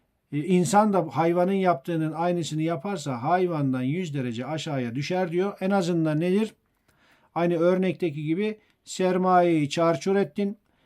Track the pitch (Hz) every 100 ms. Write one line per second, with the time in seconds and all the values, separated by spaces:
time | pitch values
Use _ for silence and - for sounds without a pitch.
0 | _ _ - 143 165 180 175 202 214 190
1 | 165 143 170 175 180 196 185 170 - 165
2 | 156 151 175 175 147 156 160 165 202 190
3 | 143 120 143 185 180 156 139 127 127 170
4 | 175 139 123 113 127 156 - 135 120 123
5 | 143 185 185 175 196 196 190 196 170 170
6 | 156 151 175 196 220 - _ _ _ _
7 | _ _ _ 160 175 170 170 190 185 -
8 | 175 147 151 170 214 214 _ _ - -
9 | 185 180 185 180 175 160 147 170 165 165
10 | 190 196 190 - 202 220 _ _